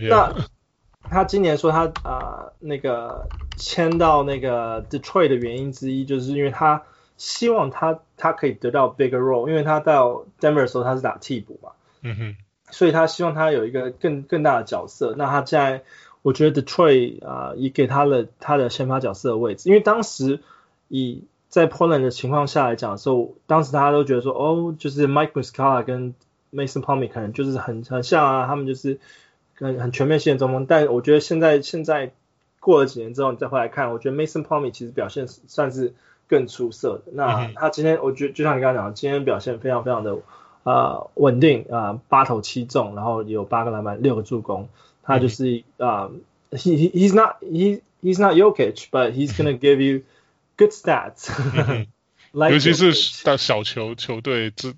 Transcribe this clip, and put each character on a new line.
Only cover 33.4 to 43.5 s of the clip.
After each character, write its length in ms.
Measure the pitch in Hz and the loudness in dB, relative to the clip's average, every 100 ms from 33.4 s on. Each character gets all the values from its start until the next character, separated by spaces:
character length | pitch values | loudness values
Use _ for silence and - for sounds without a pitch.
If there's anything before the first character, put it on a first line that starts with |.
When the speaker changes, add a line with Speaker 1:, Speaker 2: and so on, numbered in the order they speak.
| 127 | -4
Speaker 1:
回 100 | 131 | -4
来 120 | 120 | -4
看， 240 | - 123 | -4 -4
我 80 | 117 | -4
觉 100 | 135 | -4
得 60 | 139 | -4
Mason 260 | 156 165 | -4 -4
Plumlee 300 | 147 151 131 | -4 -2 -4
其 120 | - | -8
实 60 | 117 | -10
表 180 | 123 98 | -8 -6
现 200 | 143 127 | -6 -10
算 420 | - _ - 139 | -12 _ -4 -4
是 240 | 131 123 - _ _ - | -2 -6 -6 _ _ 0
更 220 | 143 123 | 2 2
出 240 | - 120 | -4 -8
色 280 | 110 127 98 | -4 -6 -6
的。 80 | - | -8
那 400 | 139 135 113 113 | -4 -2 -2 -4
他 160 | - 156 | -4 -4
今 140 | 151 | 0
天， 120 | 156 160 | 0 2
Speaker 2:
嗯 20 | |
哼。 60 | 135 | 0
Speaker 1:
我 60 | |
觉 140 | 135 143 | -2 -4
得 60 | |
就 100 | 143 | -2
像 140 | 156 131 | -2 0
你 40 | |
刚 140 | 131 | 0
刚 80 | 127 | 0
讲 40 | 104 | -4
的， 60 | |
今 180 | 107 143 | -6 -4
天 120 | 143 | -2
表 140 | 135 104 | -2 -4
现 220 | 131 117 | -4 -6
非 100 | 135 | -4
常， 140 | 120 | -4
非 80 | 127 | -2
常 100 | 117 | -4
的， 160 | 104 98 - - _ _ | -4 -8 -10 -20 _ _
呃， 440 | 131 127 131 - - | 0 2 0 -4 -8
稳 240 | - 143 123 | 2 2 6
定， 280 | 156 120 - | 4 4 0
啊， 300 | 117 104 110 - | -6 -6 -8 0
八 160 | 139 | 2
投 160 | 127 113 | 2 -2
七 240 | - 127 | -6 -8
中， 320 | 117 139 107 104 | -4 -2 -2 -4
然 80 | |
后 180 | 101 113 | -4 -4
有 220 | 107 107 | -4 -6
八 180 | 98 | -2